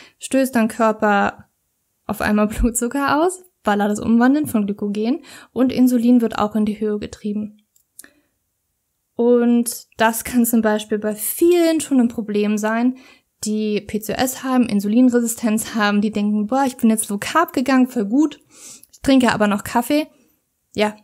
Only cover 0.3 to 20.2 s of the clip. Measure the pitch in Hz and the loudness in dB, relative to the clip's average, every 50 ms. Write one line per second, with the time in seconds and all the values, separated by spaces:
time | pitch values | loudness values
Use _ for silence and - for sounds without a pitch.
0.3 | - 269 262 247 254 233 220 226 - - 226 220 214 220 220 208 202 202 202 208 | 0 0 0 0 0 0 0 0 0 0 0 0 2 2 0 0 2 2 0 -2
1.3 | - - - _ _ _ _ _ _ _ _ _ _ _ _ - 202 - - - | -4 -6 -16 _ _ _ _ _ _ _ _ _ _ _ _ -10 -8 -4 -2 0
2.3 | 208 208 214 208 220 - 233 240 233 - 240 240 - 285 277 269 269 294 320 370 | 0 0 0 0 0 0 0 0 0 -2 -4 -4 -4 -2 -2 0 0 2 0 0
3.3 | 359 - - _ _ _ _ 214 208 202 202 208 208 214 - - 226 233 240 254 | -2 -4 -14 _ _ _ _ -2 0 0 0 0 -2 -2 0 0 2 4 4 4
4.3 | 277 302 302 247 - 220 208 196 202 - 208 208 202 208 214 226 294 339 - - | 4 2 0 -2 -2 -2 -2 -2 -4 -6 -6 -6 -4 -4 -2 -2 -4 -4 -6 -14
5.3 | - - - _ _ - 262 254 - - 254 247 254 240 226 240 247 247 226 214 | -20 -20 -20 _ _ 0 0 0 2 2 2 2 2 2 4 4 4 4 4 2
6.3 | - - 208 208 - 220 214 214 202 - 220 214 208 214 208 - - - - 208 | 0 -2 -2 -2 0 -2 -2 -2 -2 -4 -4 -4 -4 -4 -6 -10 -12 -10 -8 -6
7.3 | 208 214 214 208 - _ _ _ _ _ _ _ _ - - _ _ _ _ _ | -6 -6 -8 -8 -12 _ _ _ _ _ _ _ _ -20 -20 _ _ _ _ _
8.3 | _ _ _ _ _ _ _ _ _ _ _ _ _ _ _ _ _ - 233 240 | _ _ _ _ _ _ _ _ _ _ _ _ _ _ _ _ _ 0 2 4
9.3 | 240 240 240 240 240 240 240 - - - - _ _ - 220 226 226 226 - - | 4 4 4 4 2 2 0 -2 -6 -10 -16 _ _ 0 0 0 0 -2 -6 -2
10.3 | - 247 233 233 - 226 220 214 208 214 214 - 214 208 208 214 208 208 - - | 0 0 2 2 2 2 2 2 0 -2 -2 -4 -6 -4 -4 -6 -6 -6 -8 -8
11.3 | - - 339 339 349 349 339 330 330 311 - - 277 254 240 233 - - 208 214 | -2 2 4 4 4 4 4 2 2 0 -2 0 2 2 2 2 0 -4 -6 -4
12.3 | 208 208 208 208 214 208 208 214 220 226 240 254 254 254 - - - _ _ _ | -2 -2 0 0 -2 -2 -2 -2 -2 0 0 0 -2 -4 -12 -20 -20 _ _ _
13.3 | _ _ - 214 214 214 214 214 208 202 208 - - 208 208 - - - 254 254 | _ _ -6 -4 -4 -2 -2 -2 -4 -4 -6 -6 -6 -6 -6 -6 -4 -4 -4 -4
14.3 | 262 - - 262 254 254 240 - 202 202 196 208 214 233 254 254 240 240 233 226 | -4 -6 -6 -2 0 2 2 2 0 -2 -2 0 2 4 4 4 4 2 0 -2
15.3 | 233 - - 220 214 220 - - - 226 208 208 208 208 208 214 214 214 208 208 | -4 -4 -2 -2 -2 -2 -4 -6 -4 -2 -2 0 0 0 0 0 -2 -2 -2 -2
16.3 | 208 214 208 208 262 269 277 254 254 - - 226 220 214 - - 202 202 - - | -2 -2 -2 -2 0 0 0 -2 -2 0 2 2 2 2 -2 -6 -8 -8 -8 -2
17.3 | - 320 - - - 285 254 277 269 254 254 254 - 240 202 202 226 277 311 294 | 0 0 0 2 0 -2 0 2 2 2 2 2 0 -4 -4 0 2 0 0 0
18.3 | - - _ _ _ - - - - - _ _ _ - - - 269 269 240 226 | -2 -10 _ _ _ -20 -20 -20 -20 -20 _ _ _ -6 0 4 4 4 4 4
19.3 | - - 214 208 202 208 - - - 240 240 - 294 302 311 302 _ _ | 2 2 0 0 0 -2 -4 -2 -2 -2 0 0 0 -2 -2 -4 _ _